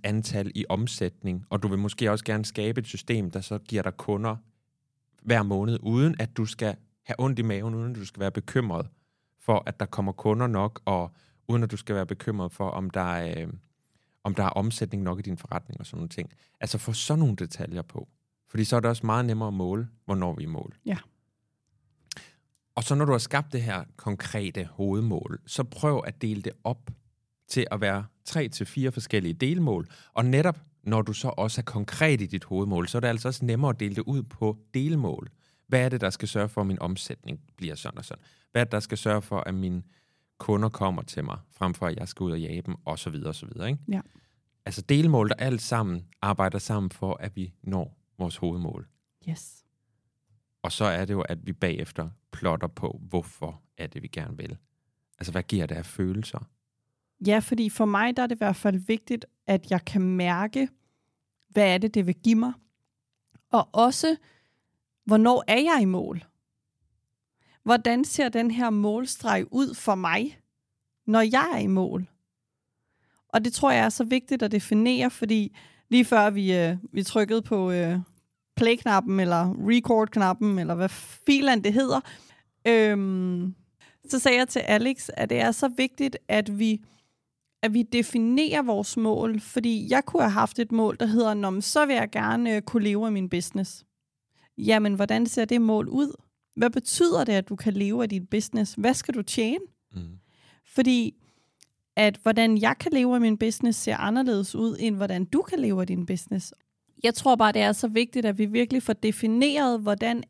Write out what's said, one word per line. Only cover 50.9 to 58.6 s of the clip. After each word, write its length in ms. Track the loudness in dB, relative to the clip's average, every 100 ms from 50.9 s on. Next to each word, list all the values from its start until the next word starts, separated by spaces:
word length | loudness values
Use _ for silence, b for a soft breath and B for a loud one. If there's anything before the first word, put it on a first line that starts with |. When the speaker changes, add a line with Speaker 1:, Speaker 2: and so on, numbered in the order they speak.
| 0
Speaker 1:
det 100 | -2
jo, 60 | -4
at 260 | -4 -6 -8
vi 60 |
bagefter 580 | -4 -4 -4 -8 -8 -10 -12 _
plotter 360 | -6 -2 -2 -4
på, 320 | -6 -8 -8 -6
hvorfor 540 | -6 -6 -12 -12 -14 _ -14
er 80 | -12
det, 160 | -12
vi 60 | -12
gerne 280 | -12 -10 -12
vil. 200 | -12 -14 _ _ _ _ _ -14
Altså, 140 | -6
hvad 100 | -6
giver 240 | -2 -2 -2
det 80 |
af 120 | -6 -8
følelser? 640 | -4 -4 -4 -6 -10 -14 _ _ _ _ _ _ -4 2
Speaker 2:
Ja, 120 | 2
fordi 320 | 2 -2 -2
for 140 | 0
mig, 320 | 0 2 0 0
der 60 |
er 40 | -2
det 80 | -2
i 20 |
hvert 180 | -2
fald 200 | 0